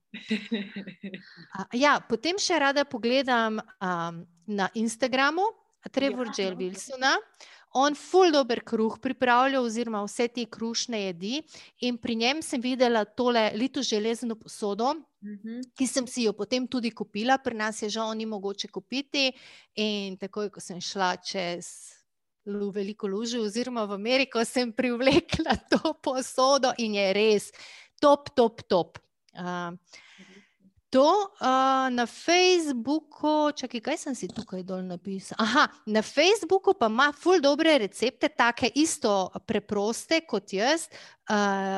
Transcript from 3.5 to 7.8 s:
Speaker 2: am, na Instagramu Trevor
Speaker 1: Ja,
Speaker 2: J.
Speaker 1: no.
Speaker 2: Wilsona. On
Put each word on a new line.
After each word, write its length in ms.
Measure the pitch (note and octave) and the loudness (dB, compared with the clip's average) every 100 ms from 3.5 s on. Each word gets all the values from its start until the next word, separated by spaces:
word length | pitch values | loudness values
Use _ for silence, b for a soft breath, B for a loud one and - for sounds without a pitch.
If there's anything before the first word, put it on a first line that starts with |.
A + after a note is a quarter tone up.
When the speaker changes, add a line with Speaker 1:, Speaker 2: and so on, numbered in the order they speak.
| G#3+ - - | -4 -10 -8
Speaker 2:
am, 480 | F#3 F3 E3+ E3+ E3+ _ | -4 -4 -4 -8 -14 _
na 260 | - G3+ F#3 | -6 -2 -2
Instagramu 720 | A3+ A3+ - B3+ B3 C#4 E4 G#4 - _ _ - | -2 -4 -2 -2 2 2 2 -2 -4 _ _ -8
Trevor 400 | - C#4 B3 A#3 | -2 -2 -2 -4
Speaker 1:
Ja, 40 | |
Speaker 2:
J. 160 | G#3 F#3+ | -4 -4
Speaker 1:
no. 60 | F3+ | -4
Speaker 2:
Wilsona. 560 | F#3 G3 - B3+ C4+ E4+ A4 B B B B | -6 -8 -12 -2 0 0 -2 B B B B
On 220 | B3 | 0